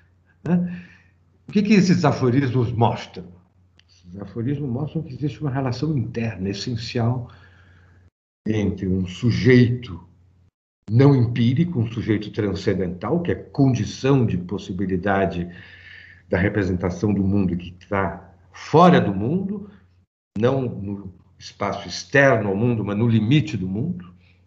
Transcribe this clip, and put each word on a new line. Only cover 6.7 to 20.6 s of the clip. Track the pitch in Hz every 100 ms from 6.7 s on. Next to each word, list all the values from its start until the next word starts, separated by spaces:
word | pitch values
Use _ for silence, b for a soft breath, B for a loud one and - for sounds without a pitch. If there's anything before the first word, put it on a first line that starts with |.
| 117 - 123 117 123 - b b b b b b b b _ _ _ 107
entre | 107 95 90 95
um | 95 92
sujeito | - 120 87 113 123 117 123 - - - _ _ _ _ _ _ _ -
não | 110 143 135
empírico, | 117 120 117 135 170 127
um | 113
sujeito | - 101 104 -
transcendental, | - 104 90 110 92 90 90 104 175
que | 170
é | 95
condição | - - 135 107 98 - 131 139 104
de | 90
possibilidade | - 98 - 95 95 92 101 98 95 87 87 B B B B B B B B
da | 92
representação | 101 104 92 87 90 - 104
do | 98
mundo | 95 101 90 87
que | - - -
tá | 101 95 - - - _
fora | - - 156 180 135
do | -
mundo, | 95 110 180 196 208 - B B _ _ _ _ 101
não | 120 135